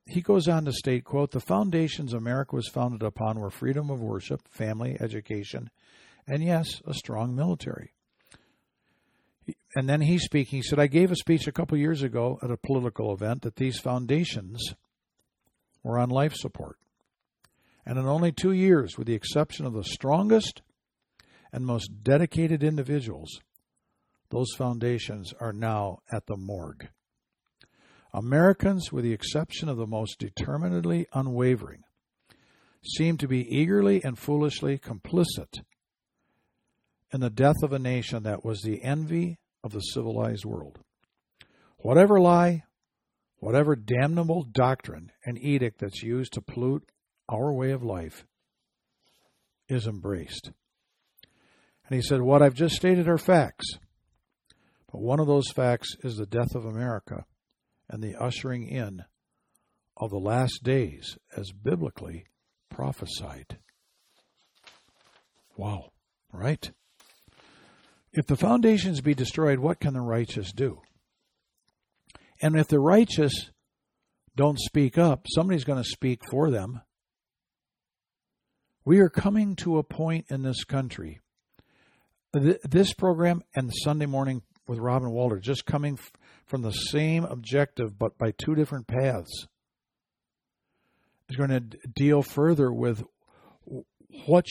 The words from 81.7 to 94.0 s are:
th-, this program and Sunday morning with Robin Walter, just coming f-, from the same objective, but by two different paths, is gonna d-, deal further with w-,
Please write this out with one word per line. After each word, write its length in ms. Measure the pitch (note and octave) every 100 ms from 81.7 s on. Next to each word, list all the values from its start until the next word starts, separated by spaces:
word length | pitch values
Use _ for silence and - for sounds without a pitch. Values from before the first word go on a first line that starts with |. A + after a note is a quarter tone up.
| _ _ _ _ _ _
th-, 280 | D3 C#3+ -
this 320 | C#3+ E3 G3
program 480 | - F#3 E3 F3 E3+ -
and 180 | - B2 -
Sunday 240 | D3+ D3+ D3
morning 360 | C3+ C3+ B2+ - _ -
with 120 | A#2
Robin 320 | B2 C3 B2+
Walter, 280 | A#2 B2 G2+
just 280 | G#2+ C3 -
coming 280 | C#3+ D3
f-, 180 | C3+ - _ _ _ -
from 160 | C3
the 100 | A2+
same 520 | F#2+ - D3 D#3 E3
objective, 760 | E3+ B2 A2 C3+ C#3+ - A2 G2+
but 180 | A2+ -
by 140 | A2+
two 240 | - -
different 320 | D#3 D3+ C#3 -
paths, 640 | B2 C3+ A2 - - - _ _ _ _ _ _ _ _ _ _ _ _ _ _ _ _ _ -
is 80 | C3
gonna 240 | C#3 B2+
d-, 180 | A2+ - B2+
deal 280 | B2+ C#3+ D3
further 500 | C3+ - D#3 D3+ B2+
with 300 | A#2+ B2 A2 - _ _ _ - _ -
w-, 180 | - - _